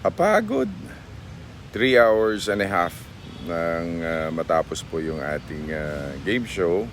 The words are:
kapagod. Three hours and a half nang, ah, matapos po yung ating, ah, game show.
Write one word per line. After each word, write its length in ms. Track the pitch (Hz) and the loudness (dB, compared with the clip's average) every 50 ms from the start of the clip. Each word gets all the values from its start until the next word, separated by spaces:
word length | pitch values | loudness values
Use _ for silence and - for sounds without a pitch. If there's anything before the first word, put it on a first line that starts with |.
| - | 0
kapagod. 640 | - - - 262 311 320 311 226 208 262 269 - 208 185 - - - - - - - - - - - - - - - - - - - | 0 2 4 4 4 4 4 2 2 0 0 0 -2 -4 -8 -12 -12 -14 -16 -16 -16 -16 -16 -14 -14 -14 -14 -14 -16 -16 -16 -16 -10
Three 240 | - 104 120 131 127 | -2 2 4 6 8
hours 560 | 120 117 113 110 110 110 110 107 95 87 107 | 8 8 8 8 6 4 4 2 0 0 0
and 80 | 101 101 | 0 0
a 80 | 98 98 | 0 2
half 240 | 98 90 87 85 - - - - - - - - - - 64 85 | 2 2 2 0 -2 -8 -14 -16 -16 -16 -16 -16 -14 -10 -8 -4
nang, 560 | 85 85 85 85 82 82 82 85 85 82 82 | -2 -2 0 0 0 -2 -2 -4 -4 -4 -2
ah, 240 | 82 82 80 80 80 | -2 -2 -2 -2 -2
matapos 560 | 80 82 - - 82 80 78 - 80 - - | -2 -4 0 2 4 2 2 0 -4 -8 -8
po 160 | - - 80 | -6 -4 -4
yung 240 | 80 80 80 78 67 | -2 -2 -4 -4 -4
ating, 480 | 73 76 71 65 - 78 76 76 76 | -4 -4 -6 -6 -8 -8 -8 -6 -6
ah, 400 | 78 78 76 76 76 73 71 71 67 67 | -4 -4 -4 -4 -4 -6 -6 -6 -8 -6
game 240 | 69 92 110 123 117 | -2 0 0 0 -2
show. 400 | - - 101 90 85 87 98 113 120 | -4 0 0 2 4 4 2 0 -4